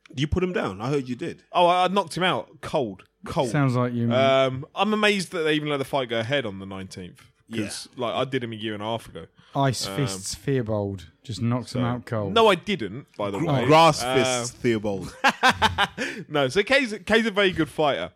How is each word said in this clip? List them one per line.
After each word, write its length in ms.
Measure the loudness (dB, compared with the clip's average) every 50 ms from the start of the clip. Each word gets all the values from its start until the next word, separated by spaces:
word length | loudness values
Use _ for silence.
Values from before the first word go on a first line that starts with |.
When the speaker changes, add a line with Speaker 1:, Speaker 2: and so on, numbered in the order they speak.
| _ -10 -4
Speaker 1:
You 100 | -4 -2
put 160 | 0 0 0
him 120 | 0 0 0
down. 260 | -2 -2 -4 -4 -4
I 80 | -4 -2
heard 180 | -2 -2 -2
you 100 | -4 -6
did. 260 | -6 -8 -8 -10 -12 _ _
Speaker 2:
Oh, 140 | 2 4 4
I, 180 | 6 6 4 2
I 40 | 2
knocked 280 | 2 0 -2 -2 -2
him 60 | 0
out 400 | 0 0 0 0 -4 -8 -14 -16
cold. 400 | -8 -4 -2 -2 -2 -2 -6 -10 -16 _ _ _ -12
Cold. 220 | -6 -2 -2 0 2
Speaker 3:
Sounds 260 | 2 2 2 2 2
like 200 | 2 0 0 0
you, 120 | 0 0 2
mate. 80 | 4 4
Speaker 2:
Um, 480 | 4 6 6 4 4 2 0 -4 -10 -6 -4
I'm 180 | -2 0 0
amazed 400 | 2 2 2 2 2 2 -2 -4
that 120 | -4 0 0
they 100 | 2 2
even 160 | 0 0 -2
let 80 | -2 -2
the 60 | -2
fight 240 | -2 -2 -4 -2 -2
go 100 | -2 -2
ahead 240 | 0 0 0 -2 -2
on 140 | -2 -6 -10
the 80 | -12
nineteenth. 560 | -10 -10 -10 -12 -12 -12 -14 -14 -16 -16 -20 -20 _ _ _ _ -10
'Cause, 380 | -6 -6 -6 -6 -8 -12 -14 -14 -8
Speaker 1:
Yeah. 80 | -6 -4
Speaker 2:
like, 100 | -2 -2
I 140 | -2 -2 -2
did 140 | -4 -4 -4
him 80 | -6
a 40 | -8
year 180 | -6 -6 -6 -6
and 80 | -6
a 40 | -4
half 220 | -4 -4 -6 -6 -10
ago. 180 | -16 -16 -16 -18 _ _ _ _ -2
Speaker 3:
Ice 300 | 0 0 0 0 -2 -4
Speaker 2:
Um, 100 | -6 -4
Speaker 3:
Fists 380 | -4 -4 -4 -4 -6 -8 -10 -10
Theobald 720 | -8 -4 -2 -2 -2 -2 -2 -2 -2 -2 -4 -6 -8 -12 -16 _ _
just 180 | -14 -12 -8 -4
knocks 340 | -2 -2 -2 -4 -4 -6 -4
him 60 | -4
Speaker 2:
so 40 | -2
Speaker 3:
out 180 | -2 -4 -6 -6
cold. 300 | -6 -4 -4 -2 0 2
Speaker 2:
No, 140 | 4 6 6
I 60 | 4
didn't, 520 | 2 0 -4 -4 -4 -4 -6 -8 -10 -16 _ _
by 140 | -6 -4 -4
the 80 | -2 -2
Speaker 1:
Gr- 80 | 0
Speaker 2:
way. 180 | 0 0 2 4
Speaker 1:
grass 380 | 6 8 8 8 8 6 2
Speaker 2:
Uh, 120 | 0 0 2
Speaker 1:
fists 340 | 2 2 2 0 -2 -4 -6
Theobald. 640 | -6 -2 0 0 0 0 0 -4 -4 -6 -8 -10 -4 0
Speaker 2:
<laughs> 1080 | 2 2 2 4 2 2 2 2 0 0 2 0 -2 -2 -2 -6 -8 -8 -8 -12 -8 -4
No, 200 | 0 0 0 2
so 140 | 2 0
Kay's, 320 | 2 2 2 2 0 0 -6 -6 -2
Kay's 200 | 0 2 2 2
a 40 | 2
very 200 | 2 2 2 2
good 160 | 2 0 -2 -2
fighter. 400 | 0 0 0 2 0 0 -4 -8 -10